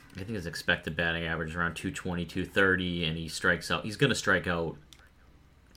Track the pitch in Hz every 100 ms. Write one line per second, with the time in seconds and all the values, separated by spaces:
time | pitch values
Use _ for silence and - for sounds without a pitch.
0 | - 95 98 107 85 - - 87 - 78
1 | 85 82 82 82 80 87 85 78 98 -
2 | 92 87 85 95 85 - 95 92 90 87
3 | 80 82 82 - 92 87 - 85 110 104
4 | 135 107 - 92 85 85 80 - - -
5 | - - - - - _ _